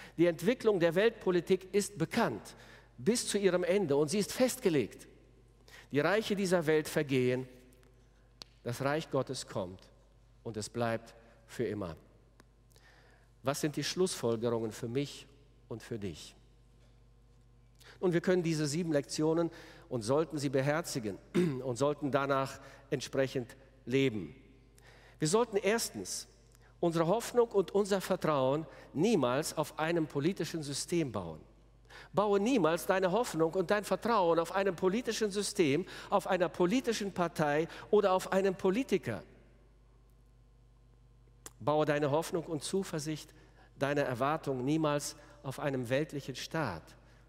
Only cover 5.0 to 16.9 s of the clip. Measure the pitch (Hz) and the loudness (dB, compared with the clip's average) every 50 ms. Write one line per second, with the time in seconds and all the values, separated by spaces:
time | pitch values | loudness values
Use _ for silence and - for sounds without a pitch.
5 | - - - - - - - - - - - - - - - - - - - 139 | -20 -20 -20 -20 -20 -20 -20 -20 -20 -20 -20 -20 -20 -20 -20 -20 -10 -4 0 0
6 | 147 165 190 220 220 - 214 185 202 180 185 175 160 147 156 156 156 156 - 165 | 2 2 2 2 0 0 0 0 0 2 2 2 4 4 2 2 2 0 0 -2
7 | 151 131 135 131 127 123 127 127 131 131 - - - - - - - - - - | 0 2 2 2 4 4 2 0 -2 -6 -12 -20 -20 -20 -20 -20 -20 -20 -20 -20
8 | - - - - - - - - - - _ _ - 117 120 - 131 135 143 156 | -20 -20 -20 -20 -20 -20 -20 -20 -20 -20 _ _ -8 -6 -4 -2 -2 0 0 -2
9 | 165 - - 139 127 - 131 - - - - 117 95 90 92 90 - - - - | -2 -2 -2 -2 -2 -2 -6 -10 -10 -8 -6 -6 -6 -6 -8 -14 -18 -20 -20 -20
10 | - - _ - - - - _ - 120 110 110 101 - - 120 120 117 113 113 | -20 -20 _ -20 -20 -20 -20 _ -12 -10 -8 -8 -8 -6 -4 -2 -2 0 -2 -4
11 | - - - - - - - - - - - - 123 101 104 104 98 85 80 - | -6 -10 -20 -20 -20 -20 -20 -20 -20 -12 -6 -4 -4 -4 -4 -6 -6 -8 -10 -12
12 | - - - - _ _ _ - - _ _ _ _ _ - - - - - - | -16 -20 -20 -20 _ _ _ -20 -20 _ _ _ _ _ -20 -20 -20 -20 -20 -20
13 | - - - - _ - _ _ - 131 143 - - 156 147 - 143 - - 180 | -20 -20 -20 -20 _ -20 _ _ -4 -4 -4 -2 -2 -4 -4 -4 -6 -4 0 0
14 | 185 185 - - - 117 117 113 117 120 117 113 113 110 104 - - 117 117 139 | 0 0 0 -2 -2 0 0 0 0 -2 -2 -2 -4 -4 -6 -8 -8 -6 -4 -4
15 | 143 139 - - - - - - - - - _ - - 123 110 - - 123 110 | -4 -6 -8 -14 -18 -20 -20 -20 -20 -20 -20 _ -16 -14 -14 -12 -10 -10 -8 -6
16 | 101 98 78 - - - - - - - - - - - _ - - - | -6 -8 -8 -10 -14 -20 -20 -20 -20 -20 -20 -20 -20 -20 _ -20 -20 -20